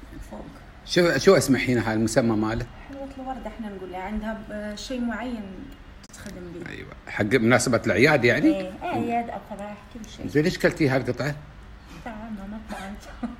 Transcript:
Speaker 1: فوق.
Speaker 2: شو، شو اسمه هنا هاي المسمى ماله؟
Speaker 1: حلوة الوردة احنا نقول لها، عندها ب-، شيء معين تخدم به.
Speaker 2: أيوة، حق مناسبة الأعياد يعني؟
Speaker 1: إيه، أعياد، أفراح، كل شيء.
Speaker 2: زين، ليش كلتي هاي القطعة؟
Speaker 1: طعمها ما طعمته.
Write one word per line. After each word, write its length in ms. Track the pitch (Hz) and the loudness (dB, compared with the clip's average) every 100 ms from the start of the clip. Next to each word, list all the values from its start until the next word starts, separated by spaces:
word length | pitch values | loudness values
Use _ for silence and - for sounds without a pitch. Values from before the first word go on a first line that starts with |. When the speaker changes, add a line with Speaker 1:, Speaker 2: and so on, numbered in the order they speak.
| - - - | -16 -14 -14
Speaker 1:
فوق. 140 | 214 - - - - | -14 -14 -16 -18 -18
Speaker 2:
شو، 320 | - 180 170 135 | 0 4 4 6
شو 160 | 190 | 8
اسمه 260 | 180 - 123 | 8 6 4
هنا 300 | 127 120 110 | 4 2 2
هاي 40 | |
المسمى 420 | 110 113 135 117 | 2 4 4 4
ماله؟ 300 | 107 110 113 120 - - | 2 2 -2 -6 -12 -14
Speaker 1:
حلوة 200 | 277 269 269 | -10 -10 -8
الوردة 300 | 262 247 220 | -8 -8 -10
احنا 220 | 226 214 | -10 -10
نقول 220 | 190 185 | -10 -10
لها، 100 | 180 | -8
عندها 320 | 190 214 214 208 214 | -6 -4 -4 -6 -8
ب-، 260 | 208 208 | -8 -8
شيء 260 | 208 - 254 | -8 -6 -4
معين 420 | 240 208 254 226 190 190 277 - - - - | -2 -4 -6 -6 -8 -12 -14 -16 -18 -20 -18
تخدم 380 | - - 180 175 | -16 -14 -12 -12
به. 160 | 170 - | -12 -12
Speaker 2:
أيوة، 220 | - - - - | -12 -14 -16 -8
حق 160 | - | -2
مناسبة 580 | 101 131 113 123 135 117 | 2 4 6 6 4 2
الأعياد 400 | 110 95 147 143 | 4 6 6 8
يعني؟ 220 | 120 127 311 | 6 6 4
Speaker 1:
إيه، 240 | 294 - - | 4 -2 -6
أعياد، 460 | 359 262 233 233 233 | -2 -2 0 0 -2
أفراح، 480 | 202 - 196 208 202 - | -8 -10 -10 -10 -12 -14
كل 160 | 233 214 | -14 -14
شيء. 180 | - - | -10 0
Speaker 2:
زين، 160 | 143 | 2
ليش 160 | 170 180 | 2 2
كلتي 300 | 170 - 139 | 2 4 2
هاي 80 | 131 | 2
القطعة؟ 380 | 117 120 135 147 - - - - - 269 | 0 -2 -4 -6 -12 -18 -18 -18 -18 -14
Speaker 1:
طعمها 420 | 247 214 226 202 196 | -12 -10 -10 -10 -10
ما 120 | 214 - | -10 -10
طعمته. 640 | - 196 208 - - 226 | -10 -10 -12 -14 -10 -10